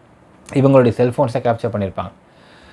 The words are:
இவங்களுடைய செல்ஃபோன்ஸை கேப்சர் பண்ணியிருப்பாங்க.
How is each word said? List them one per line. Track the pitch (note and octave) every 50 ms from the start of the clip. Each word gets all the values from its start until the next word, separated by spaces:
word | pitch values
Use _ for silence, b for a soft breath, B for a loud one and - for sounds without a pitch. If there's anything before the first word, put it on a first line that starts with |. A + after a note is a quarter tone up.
| _ _ - _ _ - - - - - -
இவங்களுடைய | C3+ C3 C3+ C#3 C3+ B2 A#2 - -
செல்ஃபோன்ஸை | B2 B2 A#2+ - D3 B2+ A#2 A#2
கேப்சர் | A2 A#2+ A#2 A2+ - A#2
பண்ணியிருப்பாங்க. | G2 G#2 G2+ F#2+ F#2 - F#2+ F2 - - _ b b b b b b b b b